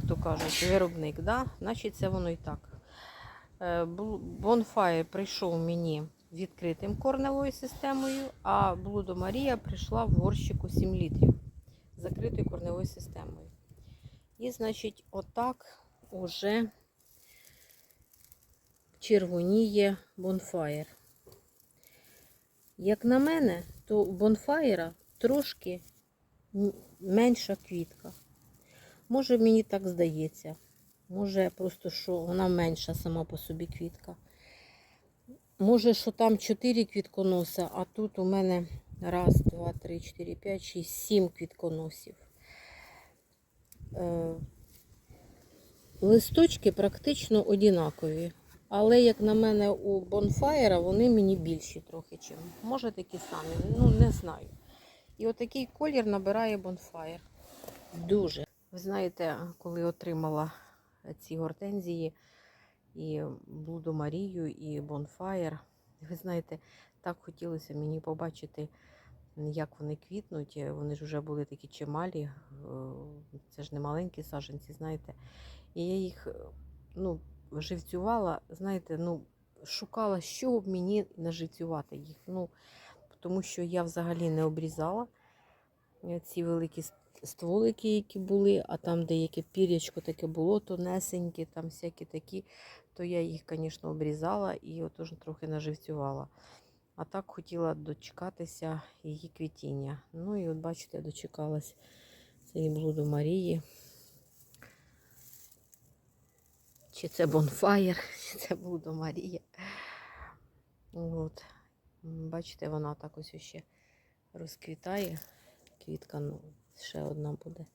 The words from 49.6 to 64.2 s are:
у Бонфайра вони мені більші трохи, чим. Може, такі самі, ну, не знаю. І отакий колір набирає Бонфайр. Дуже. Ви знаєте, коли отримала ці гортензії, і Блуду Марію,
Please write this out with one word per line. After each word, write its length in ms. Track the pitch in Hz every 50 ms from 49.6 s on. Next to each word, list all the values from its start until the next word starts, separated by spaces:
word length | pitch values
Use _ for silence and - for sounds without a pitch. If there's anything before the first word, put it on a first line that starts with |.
| 202 202
у 320 | 196 - - 202 196 190
Бонфайра 800 | 185 180 196 208 208 202 - - 285 277 311 294 254 208 185 175
вони 300 | 170 180 190 208 233 247
мені 260 | 233 220 196 190 196
більші 460 | 180 160 160 165 156 - - - 160
трохи, 360 | - - - 165 160 - - 160
чим. 200 | - - - 160 165 175 170 - -
Може, 280 | 220 254 269 240 226
такі 260 | 202 - 180 - - 175
самі, 580 | - - - 160 156 160 165 165 - - 233 240
ну, 120 | 247 -
не 220 | - 220 240 233
знаю. 380 | 220 - - 175 156 139 139 - - - - - - - - - - - _ _ - -
І 100 | 214 226
отакий 420 | 226 - 240 233 - 269 254 240 - -
колір 280 | 302 311 285 262 226
набирає 520 | 214 202 196 190 196 202 220 226 220 214 202
Бонфайр. 640 | 185 185 185 180 - - - 165 160 160 165 170 - - - - - - - - - - - - - - -
Дуже. 520 | 170 170 170 196 208 190 165 - 139 147 - _ _ _ _
Ви 80 | - 180
знаєте, 580 | 180 190 196 196 190 180 175 - 170 165 151 - 170 175 170 -
коли 260 | - 175 170 170 170
отримала 680 | 170 170 - - 175 165 160 160 156 156 151 156 160 - - - - _ _ _ _ _ _ - - 151 -
ці 180 | - - - 165
гортензії, 760 | 160 160 160 - 202 202 202 202 180 175 170 165 160 160 160 _ _ _ _ _ _ _ _ _ _ _ _ _ _ _ -
і 260 | 160 156 156 151 151 151 147 131 - - -
Блуду 460 | - 156 156 156 165 170 156 165 160
Марію, 540 | 156 147 147 151 175